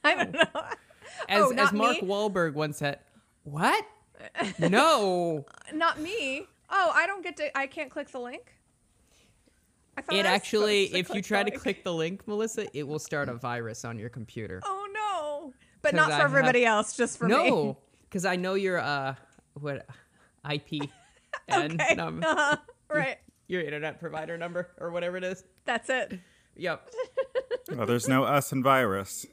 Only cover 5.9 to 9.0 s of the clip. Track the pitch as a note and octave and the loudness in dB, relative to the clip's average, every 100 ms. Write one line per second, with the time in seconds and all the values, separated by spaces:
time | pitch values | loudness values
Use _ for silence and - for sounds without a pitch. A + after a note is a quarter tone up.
5.9 | D#4 D#4+ A4 C#4 C4+ G4 _ _ F#4+ F4 | 0 -6 -4 -4 -6 -10 _ _ 2 4
6.9 | C#4+ E4+ G4+ E4+ - D4+ C4+ C4+ D#4 C#4 | 4 2 -2 -8 -6 -4 -4 -6 -6 -10
7.9 | D#4 - C4 A#3+ C#4+ A#4+ _ _ _ _ | -8 -10 -10 -10 -12 -18 _ _ _ _
8.9 | _ | _